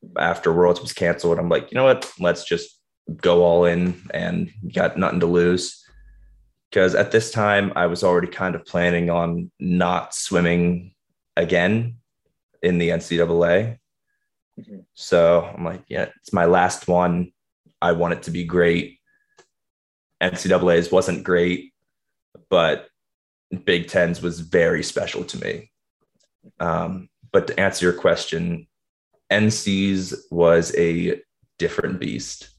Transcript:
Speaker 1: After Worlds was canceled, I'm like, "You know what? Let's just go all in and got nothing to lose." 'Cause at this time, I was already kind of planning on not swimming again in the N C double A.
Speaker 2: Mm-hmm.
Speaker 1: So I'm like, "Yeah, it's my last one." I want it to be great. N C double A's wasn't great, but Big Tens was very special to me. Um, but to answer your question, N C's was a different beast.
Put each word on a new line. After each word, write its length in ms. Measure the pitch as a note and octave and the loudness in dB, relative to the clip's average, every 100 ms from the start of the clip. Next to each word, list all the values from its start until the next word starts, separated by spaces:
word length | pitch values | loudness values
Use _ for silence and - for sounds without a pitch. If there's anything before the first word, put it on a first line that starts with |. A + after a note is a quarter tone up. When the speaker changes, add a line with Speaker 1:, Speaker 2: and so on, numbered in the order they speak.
| - - | -10 -2
Speaker 1:
After 340 | E2 F2 F2 | -2 0 0
Worlds 300 | E2 F2 F2 | 4 4 2
was 120 | - | -4
canceled, 440 | - F2 E2 F2 E2+ | -4 -2 0 0 0
I'm 120 | E2+ | 0
like, 220 | E2 - | -2 -2
"You 40 | B2 | 2
know 80 | |
what? 280 | C3 B2+ - - | 4 4 0 -4
Let's 240 | F2+ E2+ | -2 -2
just 360 | - E2+ - _ _ _ - E2 | -2 -4 -4 _ _ _ -16 -4
go 280 | F2 F2 | 2 4
all 220 | F2 E2+ F2 | 6 6 4
in 360 | F2 F2+ F2+ - | 2 -2 -4 -8
and 380 | - F2 F2 F2 - F2+ | -6 -4 -4 -6 -8 -8
got 240 | F#2 F2+ - | -2 -2 0
nothing 220 | F#2 F#2 | -2 0
to 60 | E2+ | 2
lose." 500 | F2 F2 F2+ - - _ - - - - _ _ _ _ | 2 2 2 -2 -14 _ -20 -20 -20 -20 _ _ _ _
'Cause 240 | - F#2 F2 | 2 2 4
at 160 | G2+ | 2
this 200 | A2+ A2+ | 0 0
time, 420 | A#2 G#2 G2+ G2 - | -2 2 2 2 0
I 120 | F2 | -2
was 140 | F2 | 0
already 260 | F#2+ F2+ F2 | 2 2 0
kind 280 | - F#2 E2 | -4 -4 -4
of 100 | - | -6
planning 440 | F2+ F2 F2 E2+ | -2 0 0 0
on 420 | E2+ E2+ E2+ F2 _ | 0 -2 -4 -8 _
not 560 | F2+ F2 F2 F2+ - - | -2 0 0 0 -4 -10
swimming 800 | - F2+ F2 F2 F2 F2 F#2 _ _ _ _ - | -2 0 2 2 0 -2 -6 _ _ _ _ -4
again 640 | E2+ F2 F2+ A2 A#2 A#2 _ _ _ _ _ _ | 0 2 2 0 -4 -8 _ _ _ _ _ _
in 140 | F2 F2 | -2 0
the 140 | E2+ | 0
N 100 | E2+ | -2
C 160 | - E2+ | -4 -2
double 260 | E2+ E2+ | 0 2
A. 340 | E2+ F2 A#2 A#2 _ _ _ _ _ _ _ - | 2 2 0 -8 _ _ _ _ _ _ _ -20
Speaker 2:
Mm-hmm. 220 | - G2+ - | -20 -20 -20
Speaker 1:
So 500 | _ - F2+ E2+ E2+ F2 | _ -2 2 4 4 0
I'm 120 | - E2+ | -8 -8
like, 180 | F2+ - | -10 -10
"Yeah, 200 | C2+ - - | -6 -6 -8
it's 100 | - | -6
my 140 | F#2+ E2+ | 0 4
last 420 | F2+ F2+ - - | 4 2 -2 -2
one." 460 | F2 F2+ F2 F2 _ _ _ _ _ | 0 2 0 -4 _ _ _ _ _
I 100 | E2+ | -2
want 220 | F2 E2+ | 0 0
it 100 | E2 | -4
to 80 | - | -6
be 140 | E2+ E2+ | -8 -2
great. 540 | F2 E2+ E2+ - - _ _ _ _ _ _ _ _ _ _ _ _ | 2 2 2 -2 -12 _ _ _ _ _ _ _ _ _ _ _ _
N 140 | F2+ F2+ | -4 -4
C 120 | F#2 | 0
double 240 | F2+ F2 | 2 4
A's 200 | E2+ E2+ | 4 4
wasn't 320 | F2+ F#2 E2 | 0 0 -4
great, 500 | - F2 F2+ F2+ - _ _ _ _ _ _ _ _ | 0 0 2 -2 -8 _ _ _ _ _ _ _ _
but 380 | F2+ E2 - - _ _ _ _ _ _ F#2 - | 2 2 0 -6 _ _ _ _ _ _ -10 -2
Big 220 | F2 E2+ | -2 0
Tens 340 | F#2+ E2+ E2+ | 0 0 -2
was 180 | F2 E2 | -6 -8
very 440 | E2 F2 E2+ E2+ | -2 2 2 0
special 420 | C#2+ - - - - | -4 -6 -6 -8 -10
to 120 | - | -10
me. 280 | - - - _ _ _ _ _ _ _ _ _ | -8 -10 -12 _ _ _ _ _ _ _ _ _
Um, 500 | E2+ E2 E2+ F#2 F#2 _ - | -4 -2 -4 -8 -14 _ 0
but 160 | G2 F2 | 0 0
to 120 | - | 0
answer 280 | G2 - F2+ | 0 2 0
your 120 | F2 | 2
question, 680 | F#2 E2+ - E2 F2 E2+ - _ _ _ _ _ _ | 2 0 -2 -6 -4 -6 -10 _ _ _ _ _ _
N 220 | G2+ G#2+ | 2 2
C's 760 | G#2+ - G2 G2 F#2+ F#2 - - | 0 -2 -2 0 -2 -6 -12 -10
was 440 | E2+ E2+ E2+ E2 - | 2 4 4 2 0
a 440 | E2+ E2+ F2 - _ _ _ _ | 0 0 -2 -6 _ _ _ _
different 420 | E2+ - - - | -6 -4 -6 -4
beast. 500 | - - - - - | -8 -8 -12 -16 -20